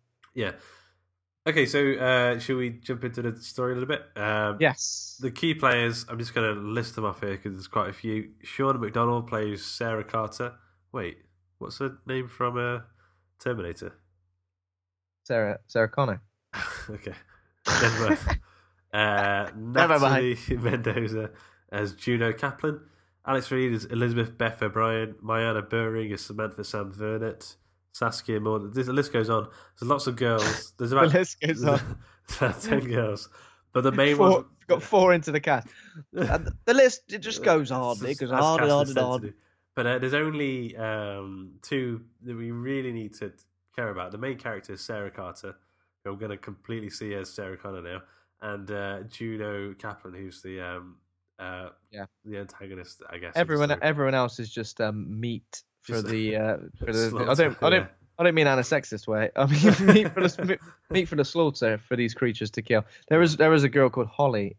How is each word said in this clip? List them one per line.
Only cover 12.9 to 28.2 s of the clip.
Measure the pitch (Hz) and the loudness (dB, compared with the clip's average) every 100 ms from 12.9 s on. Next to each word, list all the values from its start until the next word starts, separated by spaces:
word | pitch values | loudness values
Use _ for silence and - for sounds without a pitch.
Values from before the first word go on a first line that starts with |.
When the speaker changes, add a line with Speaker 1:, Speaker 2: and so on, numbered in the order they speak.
| _ _ _ _ _ | _ _ _ _ _
Speaker 1:
Terminator? | - 117 87 85 90 - _ _ _ _ _ _ _ _ _ _ _ _ | -6 -4 -6 -8 -14 -16 _ _ _ _ _ _ _ _ _ _ _ _
Speaker 2:
Sarah, | - 117 107 - _ | -4 -2 -2 -4 _
Sarah | 117 110 | 0 0
Connor. | - 131 95 _ _ _ | 0 -2 -2 _ _ _
Speaker 1:
<laughs> | - - - - | -10 -10 -10 -14
Okay. | 104 101 85 _ _ _ _ - | -12 -12 -14 _ _ _ _ 0
Never | - 120 113 110 | 4 4 2 2
mind. | 302 - - | 2 0 -2
Speaker 2:
<laughs> | - _ _ _ _ | -4 _ _ _ _
Speaker 1:
Uh, | 107 107 101 101 101 104 107 | 2 2 4 2 0 -2 -8
Speaker 2:
Never | 113 127 160 151 | -2 4 6 6
mind. | 135 135 123 117 | 6 4 2 -2
Speaker 1:
Natalie | - 120 | -4 -2
<laughs> | |
Mendoza | 113 123 117 113 110 110 107 - - _ _ | 0 0 -2 -2 -2 -4 -8 -12 -20 _ _
as | 104 101 | -6 -6
Juno | 95 - 120 117 | -4 -2 2 2
Kaplan. | 110 139 - 156 151 - _ _ _ 131 | 0 -4 -2 -4 -4 -14 _ _ _ -2
Alex | 135 123 | -2 0
Reed | 131 127 | 0 0
is | 113 98 | -2 -4
Elizabeth | 117 120 117 113 - | -2 0 0 -2 -2
Beth | 113 - | -2 0
O'Brien. | 104 110 113 113 110 - | -2 0 0 0 -4 -8
Mariana | 107 113 113 110 | -4 0 0 -2
Buring | 101 113 113 113 110 | -2 -2 -2 -4 -6
is | 101 - | -8 -8
Samantha | 104 107 104 | -6 -6 -6
Sam | 101 107 98 | -8 -8 -8
Vernet. | 98 107 110 110 - - - _ _ _ | -8 -6 -4 -6 -8 -18 -20 _ _ _
Saskia | - 117 - | -4 -4 -4